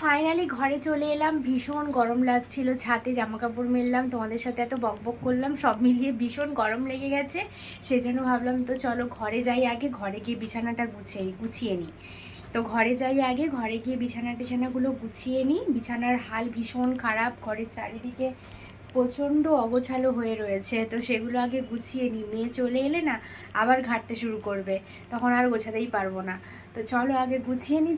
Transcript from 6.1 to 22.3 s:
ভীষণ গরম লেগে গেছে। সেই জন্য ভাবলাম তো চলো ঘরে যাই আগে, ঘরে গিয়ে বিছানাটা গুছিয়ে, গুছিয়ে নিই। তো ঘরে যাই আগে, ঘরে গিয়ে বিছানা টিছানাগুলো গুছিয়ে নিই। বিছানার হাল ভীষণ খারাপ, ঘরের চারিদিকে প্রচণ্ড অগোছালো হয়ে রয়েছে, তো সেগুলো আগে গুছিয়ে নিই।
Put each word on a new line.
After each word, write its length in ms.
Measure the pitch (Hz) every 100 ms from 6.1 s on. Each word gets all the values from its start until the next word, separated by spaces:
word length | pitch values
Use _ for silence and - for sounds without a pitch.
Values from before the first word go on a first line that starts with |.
| 226
ভীষণ 280 | 240 262 294 254
গরম 200 | 214 233 262
লেগে 180 | 262 277 277
গেছে। 240 | 277 339 415 - - - -
সেই 140 | 247 240
জন্য 140 | 262 254
ভাবলাম 280 | 247 247 254 247
তো 60 | 254
চলো 280 | 262 240 240 -
ঘরে 220 | 214 233 240
যাই 160 | 240 247
আগে, 140 | 233 277 202
ঘরে 200 | 202 208 233
গিয়ে 120 | 220
বিছানাটা 400 | 220 233 233 233 233
গুছিয়ে, 300 | 202 196 202 190 185
গুছিয়ে 340 | 226 - 226 180
নিই। 100 | 165 - - - - - -
তো 60 | 233 220
ঘরে 220 | 226 226 247
যাই 160 | 262 269 254
আগে, 160 | 254 311 262
ঘরে 200 | 220 226
গিয়ে 140 | 233 247
বিছানা 280 | 240 233 240 240
টিছানাগুলো 500 | 247 247 254 254 262 262
গুছিয়ে 400 | 226 - 254 262 262
নিই। 120 | 349 440 233
বিছানার 400 | 233 240 240 247 -
হাল 200 | 226 240 233
ভীষণ 340 | 226 247 247 254
খারাপ, 280 | 240 220 240 240 226
ঘরের 240 | 220 226 226
চারিদিকে 520 | 208 226 247 247 262 254 - - - - -
প্রচণ্ড 520 | 254 247 277 285 302 311 285
অগোছালো 460 | 226 247 254 262 262 233
হয়ে 180 | 226 220
রয়েছে, 360 | 208 196 196 226 220
তো 60 | 226 233
সেগুলো 300 | 220 233 247 247
আগে 140 | 262 233
গুছিয়ে 360 | 233 - 262 247
নিই। 120 | 220 208